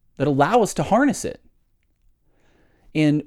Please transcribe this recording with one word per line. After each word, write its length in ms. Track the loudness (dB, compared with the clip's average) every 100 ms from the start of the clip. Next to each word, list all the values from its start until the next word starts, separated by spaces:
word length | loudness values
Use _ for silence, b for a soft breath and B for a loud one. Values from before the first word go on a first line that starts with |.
| _ -6
that 100 | -2
allow 340 | 0 2 2
us 120 | 0 -2
to 80 |
harness 400 | 0 2 0 -2
it. 160 | -8 -12 _ _ _ _ _ _ _ _ _ _ _ _ _ _ _
And 300 | -2 0 0